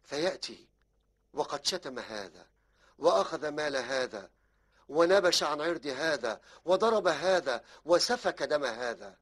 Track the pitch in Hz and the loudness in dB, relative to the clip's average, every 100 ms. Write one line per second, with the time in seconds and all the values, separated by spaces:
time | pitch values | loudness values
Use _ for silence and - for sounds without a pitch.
0 | _ 143 180 180 - 107 _ _ _ _ | _ -2 -2 -4 -12 -14 _ _ _ _
1 | _ _ _ 139 147 143 - 185 147 123 | _ _ _ -6 -4 -4 -4 -6 -8 -10
2 | 104 110 92 87 - _ _ _ _ _ | -8 -10 -10 -16 -20 _ _ _ _ _
3 | 151 190 190 156 151 147 151 135 120 135 | 2 4 2 -4 -6 -4 -2 -4 -2 -4
4 | 123 107 95 _ _ _ _ _ - 147 | -4 -6 -14 _ _ _ _ _ -4 2
5 | 170 196 180 165 165 147 160 165 147 131 | 6 6 4 2 0 -2 -2 -4 -6 -4
6 | 160 143 123 104 - - 165 185 220 214 | -2 -2 -4 -6 -12 -12 0 4 4 4
7 | 175 147 175 180 135 117 - - 147 170 | 2 0 2 2 0 -4 -8 -16 2 2
8 | - 240 190 - 139 151 131 113 123 104 | 4 0 -2 -2 -2 0 -2 -4 -6 -6
9 | 101 95 | -12 -20